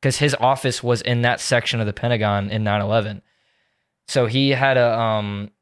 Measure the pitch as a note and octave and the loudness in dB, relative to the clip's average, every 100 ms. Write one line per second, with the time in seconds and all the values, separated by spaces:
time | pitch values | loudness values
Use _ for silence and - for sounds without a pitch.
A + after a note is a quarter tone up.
0 | C#3 B2+ D3 C3 B2 C3+ C3 A#2+ A#2+ A#2+ | -2 0 0 2 2 2 -2 -4 -2 -2
1 | - A#2+ A#2+ B2 - B2 - A#2 G#2+ G2+ | 0 0 2 0 0 0 0 -2 -4 -4
2 | A#2+ A#2+ G#2+ G2+ G2+ G#2+ G#2+ G#2 G2+ A2+ | -2 0 2 0 -2 -2 0 0 0 0
3 | G#2+ G2+ _ _ _ _ _ _ _ _ | -2 -8 _ _ _ _ _ _ _ _
4 | - C#3+ A#2+ B2 C#3 C3 C3+ B2+ A#2+ A2+ | -4 0 0 2 2 2 2 4 4 2
5 | A#2 A2 G#2 G2+ G#2 _ | 0 0 -2 -6 -10 _